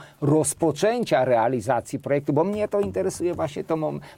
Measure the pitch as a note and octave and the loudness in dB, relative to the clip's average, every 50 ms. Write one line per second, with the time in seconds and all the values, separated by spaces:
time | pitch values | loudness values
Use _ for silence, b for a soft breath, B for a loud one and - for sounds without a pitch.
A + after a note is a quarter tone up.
0 | B B B - D3+ C#3 D3+ D#3 D3 - - - - D#3+ D3 - F#3+ G#3+ A#3 B3 | B B B -4 0 2 2 2 2 0 -2 0 0 0 2 2 0 0 2 0
1 | A3 - A3 C3+ B2+ B2+ B2 A2+ A2 B2 C3 B2 G2 A#2 B2+ A#2 A2+ - - - | 0 2 2 2 4 4 4 4 4 2 0 0 0 0 -2 -2 -2 -4 -8 -6
2 | - A#2 C#3 C#3+ C#3+ - D3 D3 E3 G3 G#3 G#3+ G#3 G#3 - G3+ G3+ G3 F#3+ F#3+ | -2 -2 -2 0 0 2 2 2 2 0 0 -2 -2 -2 0 0 -2 -2 -2 -2
3 | F#3+ F#3+ - - E3 F3 E3+ D#3 D#3+ D3+ - D#3+ D#3 - E3 D#3+ D#3 D3+ C#3+ C#3+ | -2 -2 -2 -2 -2 -2 -2 -2 -4 -4 -4 -6 -4 -4 -2 -2 -2 -4 -6 -6
4 | C#3+ B B | -10 B B